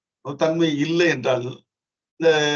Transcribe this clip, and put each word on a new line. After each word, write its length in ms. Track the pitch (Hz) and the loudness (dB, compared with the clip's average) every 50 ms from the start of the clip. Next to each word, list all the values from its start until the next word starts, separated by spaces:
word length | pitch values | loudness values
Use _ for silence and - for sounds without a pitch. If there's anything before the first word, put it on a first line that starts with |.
| _ _ _ _ _ | _ _ _ _ _
ஒரு 100 | 135 143 | -14 -4
தன்மை 340 | 139 160 160 165 170 165 160 143 139 | -2 -2 0 0 0 0 0 0 -2
இல்லை 300 | 151 156 165 170 175 165 | -2 -2 0 0 0 0
என்றால் 400 | 151 127 120 131 127 123 120 127 123 - _ _ _ _ _ _ _ _ _ _ _ - | 0 -2 -2 -2 -2 -2 -4 -8 -12 -14 _ _ _ _ _ _ _ _ _ _ _ 0
இந்த 100 | 165 165 156 151 151 147 147 | 2 2 4 4 2 0 0